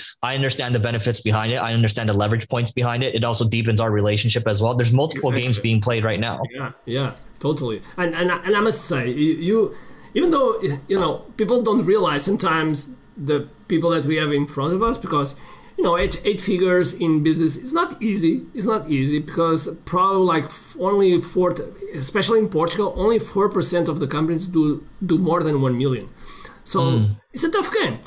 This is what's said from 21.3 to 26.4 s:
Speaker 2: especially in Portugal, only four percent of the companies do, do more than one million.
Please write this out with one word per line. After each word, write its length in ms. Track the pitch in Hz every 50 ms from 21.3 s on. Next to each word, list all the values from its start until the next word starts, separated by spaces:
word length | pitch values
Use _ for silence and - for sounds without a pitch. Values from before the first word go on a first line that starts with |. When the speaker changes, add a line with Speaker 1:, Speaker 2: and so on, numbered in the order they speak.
| - 185 180 175 - - - - - - - - -
Speaker 2:
especially 460 | 147 131 - - 202 185 202 233 220
in 100 | 208 -
Portugal, 420 | - 156 165 170 - 208 202 175 -
only 220 | 180 190 220 233 214
four 300 | 220 - - 196 202 196
percent 400 | 202 185 151 - 170 175 160 160
of 100 | 143 -
the 80 | 151
companies 400 | 135 147 147 160 160 170 160 190
do, 380 | 180 180 160 151 147 143 - - - - - 196
do 100 | 175 160
more 260 | 175 185 185 170 175
than 200 | 156 160 147 139
one 160 | 135 127 123 120
million. 320 | 135 139 127 107 95 - - - - - - -